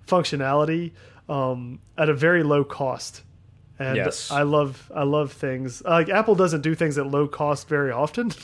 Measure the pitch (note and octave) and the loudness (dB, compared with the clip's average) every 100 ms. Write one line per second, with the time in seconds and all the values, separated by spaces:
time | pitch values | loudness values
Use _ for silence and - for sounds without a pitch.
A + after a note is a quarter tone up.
0 | - F#3 - D3 C3+ C#3+ D3+ E3 E3+ - | 0 0 2 -2 0 2 2 0 -4 -10
1 | - - - D3 C3 B2+ B2 B2+ - - | -20 -20 -8 -4 -2 -4 -8 -14 -14 -2
2 | D#3 C#3+ D#3 F3 D3+ D3 C#3 - C#3 - | 0 2 4 4 4 2 2 -2 -4 -4
3 | - - - - - - - - C3+ C3 | -10 -16 -20 -20 -20 -20 -20 -8 -4 0
4 | F#2 - - C#3+ D3 D3 C#3+ C3 - - | -2 -4 -4 0 2 2 0 -4 -12 -4
5 | C#3 D3+ C#3+ - C#3+ C3 C3 B2 - E3+ | 0 0 0 -4 -6 -4 -6 -8 2 2
6 | E3 G3 A3 F#3+ F#3 D#3 C#3+ D#3+ E3 C#3+ | 4 2 2 4 4 2 -2 0 0 -2
7 | C#3 C#3 D3 - D3 C#3+ - D3+ C#3 A#2+ | -2 0 -2 -2 -2 -2 -2 -2 0 -2
8 | D3+ - A#3+ - | -2 -2 -4 -6